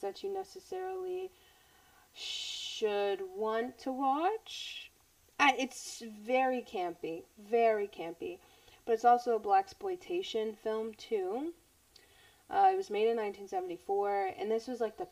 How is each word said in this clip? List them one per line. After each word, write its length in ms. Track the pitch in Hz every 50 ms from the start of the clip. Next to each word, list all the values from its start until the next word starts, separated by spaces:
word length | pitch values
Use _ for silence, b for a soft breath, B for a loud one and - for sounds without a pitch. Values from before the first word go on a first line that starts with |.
that 200 | - 392 381 -
you 120 | - 392 392
necessarily 960 | 381 381 - - 381 - - 381 370 370 381 381 370 370 370 359 370 381 370 b b b b b b b b b b b b b b b b
should 1080 | _ - - - - - - - - - - - - - 453 415 403 403 403 - 392 381 381 370 370
want 420 | 202 214 220 220 226 240 254 254 -
to 140 | - 269
watch. 1000 | 262 254 277 269 269 294 330 381 440 453 - - - - - - - - - - - _ _ _ _ _ _ _ _ -
Uh, 140 | 285 285 262 240
it's 440 | 262 254 - - - - - - 240 226 214 208 208
very 380 | 226 254 254 262 262 262 247
campy, 600 | 226 - - 196 180 175 170 - - 160 160 170 - - _ 214
very 500 | 208 202 226 233 233 226 220 208 202 202
campy, 500 | - - 330 339 339 - - 359 - - B B B B B B B B B
but 80 | -
it's 120 | 226 220 -
also 320 | 240 240 240 - 247 233
a 40 | 214
blaxploitation 1160 | 214 415 - 381 196 - - - - 381 370 359 - - 349 349 - - - 220 214 220 214
film, 360 | - - 220 220 220 220 226 214
too. 580 | - - - 226 202 - 359 202 254 302 339 330 - _ _ _ _ _ _ b b b b b b b b b b b b
Uh, 180 | - 196 196 190
it 40 | 190
was 140 | 190 196 -
made 180 | 208 208 427 453
in 80 | 466
nineteen 320 | 466 427 202 196 202 202 190
seventy-four, 840 | 196 185 180 180 170 170 - - 392 403 403 403 202 202 196 370 - -
and 120 | 190 214
this 180 | 220 226 233 254
was, 100 | 247 226
like, 180 | 233 214 - -
the 100 | - -